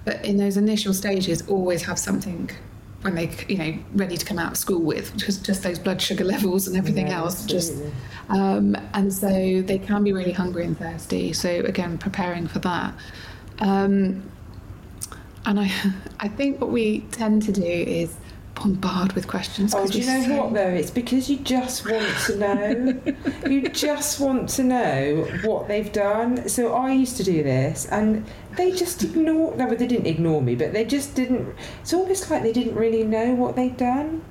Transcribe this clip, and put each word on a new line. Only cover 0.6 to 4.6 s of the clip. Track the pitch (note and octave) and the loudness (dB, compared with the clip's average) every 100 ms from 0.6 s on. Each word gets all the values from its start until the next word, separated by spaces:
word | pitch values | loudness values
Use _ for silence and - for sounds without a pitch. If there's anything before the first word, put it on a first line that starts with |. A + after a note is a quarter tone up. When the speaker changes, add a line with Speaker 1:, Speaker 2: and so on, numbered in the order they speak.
| G#3 G#3+ G#3 | 4 2 2
Speaker 1:
stages, | F#3+ G#3 G3 F#3 E3 - | 0 2 0 2 0 0
always | G3 F3+ E3+ | 0 2 0
have | - F3 | -2 -4
something | - G3 G3 E3+ F#3+ - - - - - | -2 -2 -2 -6 -6 -8 -14 -18 -18 -6
when | - E3 | -4 -2
they, | E3 - - | -2 -4 -4
you | G3 | -2
know, | D#3+ D#3+ - | -2 -4 -2
ready | G3+ F#3 E3+ | 0 0 -2
to | - | -4
come | F#3 | -4
out | E3 | -4
of | |
school | - | -4